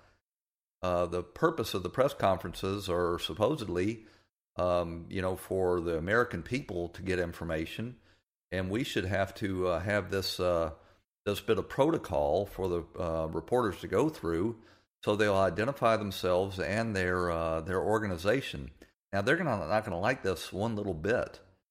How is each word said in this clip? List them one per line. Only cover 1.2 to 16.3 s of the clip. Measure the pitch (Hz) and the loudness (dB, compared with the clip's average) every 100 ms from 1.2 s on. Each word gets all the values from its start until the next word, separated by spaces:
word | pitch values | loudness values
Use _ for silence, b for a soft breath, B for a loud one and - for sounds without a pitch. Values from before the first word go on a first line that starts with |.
purpose | 85 - 160 160 110 | -6 0 0 2 -2
of | 101 | -2
the | 90 | -4
press | - 135 | 0 0
conferences | - 101 92 92 - 95 101 95 | 4 2 2 -2 -6 -4 -2 -2
are | 87 87 85 | 0 2 0
supposedly, | - 90 107 156 101 87 98 117 B B B _ _ - | -4 0 0 0 -2 0 0 -2 B B B _ _ -2
um, | 90 87 85 85 85 | 2 2 0 -6 -6
you | 95 | -4
know, | 92 | -2
for | 90 - 95 92 90 | -2 -2 0 2 2
the | 85 82 | 2 -2
American | 85 110 120 85 | 2 2 2 -2
people | 82 123 147 92 85 | -6 -6 -4 -6 -6
to | - | -6
get | 87 90 | -2 0
information, | 87 87 85 80 80 - 113 123 b b _ _ _ | -2 -4 -4 -4 -4 -6 -10 -12 b b _ _ _
and | 90 92 | -4 -2
we | 104 | -2
should | 143 117 | 0 -2
have | 92 98 95 | 0 0 0
to, | - 101 92 92 | -2 -4 0 2
uh, | 82 | 0
have | 95 104 92 | 0 0 0
this, | 98 92 - | -2 -2 0
uh, | 90 85 82 76 b b _ _ | 2 2 0 -4 b b _ _
this | - 101 | -4 -4
bit | - 104 | 0 0
of | 87 | 0
protocol | - 143 165 - 71 71 85 | 2 2 2 0 0 2 2
for | 101 - 92 | 0 -2 0
the, | 87 80 - | 0 -4 -6
uh, | 87 82 80 | -2 -2 -2
reporters | 85 80 120 113 85 | -4 0 2 2 -2
to | 85 | -2
go | 95 147 | 2 2
through, | 156 82 82 104 113 B B B _ | 0 -2 0 0 -4 B B B _
so | - 104 | 0 4
they'll | 107 | 4
identify | 98 95 85 113 139 120 110 | 6 4 2 -2 2 4 4
themselves | 104 92 92 | 0 -2 2